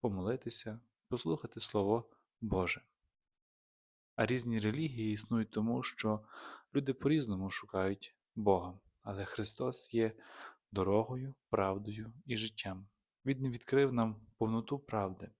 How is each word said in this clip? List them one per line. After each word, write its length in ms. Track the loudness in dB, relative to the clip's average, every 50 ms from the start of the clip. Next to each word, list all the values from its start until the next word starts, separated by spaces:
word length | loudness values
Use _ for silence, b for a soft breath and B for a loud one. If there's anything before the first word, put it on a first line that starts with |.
помолитися, 760 | 0 0 0 0 -2 -2 -2 -2 -4 -6 -6 -6 -6 -6 -10 -12 _ _ _ _ _ _
послухати 520 | -6 -4 0 -2 -2 -2 -4 -10 -4 -2
Слово 500 | -2 2 2 2 4 4 4 2 0 b b b b b _ _
Боже. 400 | -2 0 2 2 2 2 0 -4 -6 _ _ _ _ _ _ _ _ _ _ _ _ _ _ _ _ _ _ _ _ _ _ _ _ _ _
А 100 | -2 0
різні 340 | 2 2 0 0 0 -2 2
релігії 540 | 2 2 0 2 -2 -4 -2 -2 -2 -2 -2
існують 380 | -2 -2 0 0 0 0 0
тому, 320 | 0 0 0 2 0 0 -2
що 360 | -4 -6 -2 0 0 0 0 -2 B B B B B B B B B _
люди 180 | -2 0 0 -4
по-різному 560 | 0 2 4 4 4 2 0 -2 -2 -2 -4
шукають 680 | -4 -6 -8 -4 -2 0 2 2 0 -2 -6 -18 _ _ _ _ _
Бога. 440 | 0 4 6 6 6 4 -2 -8 -12 _ _ _ _ _
Але 220 | -8 -6 -4 -6
Христос 680 | -6 -4 -4 -4 -4 -2 -2 -2 -4 -4 -6 -10 -2 2
є 180 | 2 2 2 0 B B B B B B B B B _ _
дорогою, 640 | 0 0 2 4 4 4 4 2 -2 -6 -6 -8 -10 _ _ _
правдою 640 | 2 2 2 2 2 0 -4 -6 -8 -8 -8 -12 -12 -16 -8
і 120 | -6 -4 -2
життям. 500 | -4 -4 -6 -6 -8 -6 -8 -8 -10 -16 _ _ _ _ _ _ _
Він 260 | -2 -2 0 0 -4
відкрив 420 | -4 -4 -4 2 4 6 6 6 4
нам 220 | 2 2 2 0 -6 -12 -20 _ _
повноту 420 | 0 2 2 0 0 -2 -6 -6
правди. 520 | -6 -4 -2 0 0 -2 -4 -6 -12 -16 _ _